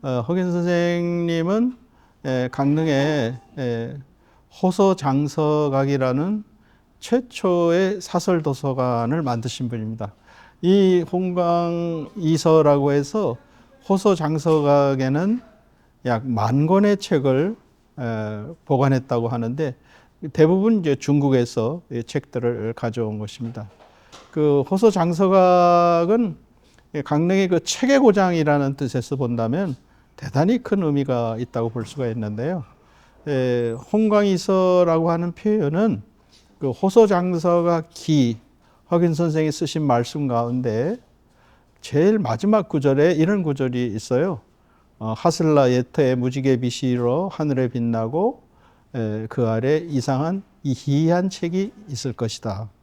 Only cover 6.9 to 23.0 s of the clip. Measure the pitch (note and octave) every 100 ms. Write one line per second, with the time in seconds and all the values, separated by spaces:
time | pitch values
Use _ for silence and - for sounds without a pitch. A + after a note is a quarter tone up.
6.9 | _ - A#3+ B3 - F#3+ F3 E3+ E3+ F#3+
7.9 | G3 - F3 E3+ F3 D3+ C3+ C#3 C3 B2+
8.9 | A#2+ A#2 D#3 D3 A#2 A#2+ - B2 A#2+ A2
9.9 | A2 G2+ - _ - - _ E3+ G3 F#3+
10.9 | F3+ D#3+ F3+ F#3 F3+ F3 E3+ E3+ E3+ E3+
11.9 | E3 D3 - D#3+ D#3+ E3 D#3+ D3 C#3+ C#3
12.9 | C#3+ C#3+ A3 F#3 A#2+ _ _ _ _ -
13.9 | F#3+ G#3 F3+ D3+ D#3 E3 D#3 D3 C#3+ C#3
14.9 | C3+ C3 C#3+ F#3+ B3 - _ _ _ _
15.9 | _ B2 A2+ C3 A#2 A2 C3+ D#3 F#3+ G#3
16.9 | G3+ - D#3 C#3 C3 E3+ A3+ _ _ _
17.9 | - B2 A2 G#2+ G#2+ G#2+ E3 _ C#3 C#3
18.9 | C3 B2+ A#2+ A#2 A#2+ A#2 C3+ D#3 B2 _
19.9 | _ _ _ D#3 - D#3 F#3 G#3 A3 E3
20.9 | C#3 - D3 C#3 C3+ A#2+ - A2+ E3+ _
21.9 | A#2+ A#2 D3 - B2+ A#2+ A#2 A2 A2+ A#2
22.9 | A#2